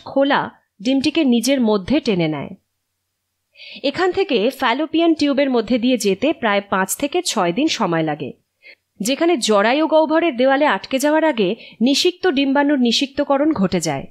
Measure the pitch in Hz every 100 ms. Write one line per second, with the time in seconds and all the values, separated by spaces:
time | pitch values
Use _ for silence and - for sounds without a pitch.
0 | - 269 277 220 190 - _ _ 208 269
1 | 302 330 285 233 240 277 220 208 180 294
2 | 247 180 160 147 - 190 _ _ _ _
3 | _ _ _ _ _ - - - 277 302
4 | 359 381 392 240 226 - 247 262 311 320
5 | 339 311 285 262 277 240 214 240 247 247
6 | 202 190 277 - 226 202 202 196 190 -
7 | 285 359 - 220 175 175 320 - 190 165
8 | 156 151 135 - _ _ - - _ _
9 | 202 269 339 320 202 202 214 294 311 311
10 | 302 320 339 233 262 269 294 190 - 262
11 | 294 254 311 233 180 220 - - 240 277
12 | 359 349 370 269 277 277 285 285 240 233
13 | 277 - 285 277 302 277 185 180 160 135
14 | -